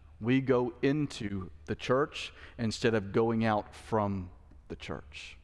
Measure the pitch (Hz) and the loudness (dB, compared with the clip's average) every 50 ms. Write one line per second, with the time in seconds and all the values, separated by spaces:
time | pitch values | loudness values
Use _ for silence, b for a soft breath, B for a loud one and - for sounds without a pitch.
0 | - - - - 104 117 127 135 135 123 127 123 123 123 - - - 139 139 151 | -20 -20 -14 -4 0 2 2 4 4 4 4 4 2 0 -2 0 0 2 2 2
1 | 147 139 - - 117 101 101 98 92 87 - - - - 104 - - - 127 131 | 0 -2 -4 -6 -6 -4 -4 -4 -6 -8 -12 -12 -8 -8 -6 -4 0 2 2 2
2 | 147 160 - - - - - B B B B B 120 110 107 - - 117 110 113 | 2 0 -4 -8 -12 -12 -14 B B B B B -4 -4 -2 2 2 4 4 2
3 | 98 98 98 120 113 113 117 113 113 113 107 104 - - - - - - 117 110 | 0 2 2 2 4 4 4 2 2 4 2 2 0 -4 -10 -16 -6 0 2 2
4 | 104 101 98 98 90 90 - - - - - - - - - - - - 80 - | 2 2 0 -2 -4 -8 -12 -18 -20 -20 -20 -18 -14 -12 -12 -10 -8 -8 -8 -8
5 | - - - - - - - - | -10 -12 -16 -16 -16 -16 -18 -20